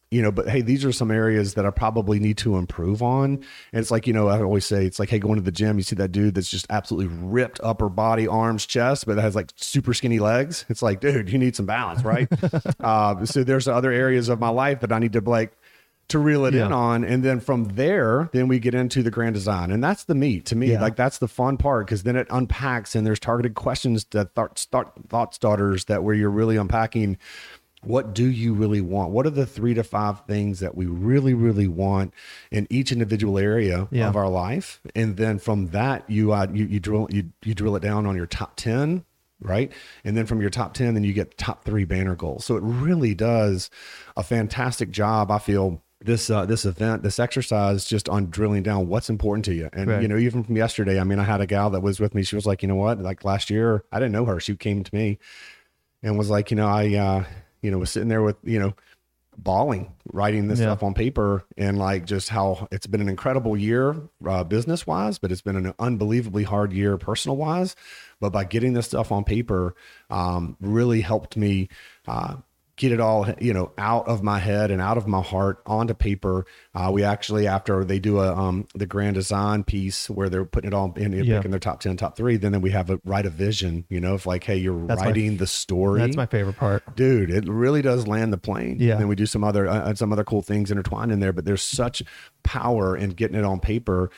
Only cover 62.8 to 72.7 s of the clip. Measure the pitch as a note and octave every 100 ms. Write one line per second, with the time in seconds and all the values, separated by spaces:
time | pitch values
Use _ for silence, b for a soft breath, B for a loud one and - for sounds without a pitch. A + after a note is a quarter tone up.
62.8 | G2 G#2 G2+ F#2+ C3+ C3 A#2 G#2 G#2+ A#2
63.8 | C3+ D#3 D3+ _ - F#2+ E2+ C3 A#2+ E3
64.8 | - E3 G#3 G3+ F#2+ F#2 G2+ F#2+ F#2 -
65.8 | A#2+ A2+ G#2 A#2+ A2+ G2+ G2+ G#2 G#2 F#2
66.8 | G2+ F#2+ - A2+ B2+ C3+ D#3 F3 F#3 -
67.8 | B B B B G2+ G2 F#2+ A2+ B2+ A#2+
68.8 | A2+ B2+ G#2+ G2+ G2 G#2+ A#2+ F#2+ F2+ B
69.8 | B B B G2+ F2+ F2+ E2+ - G2 A2+
70.8 | B2 A2+ G2 G#2+ - A2 G#2 G2 F#2 B
71.8 | B B - A1+ - C#3 - _ _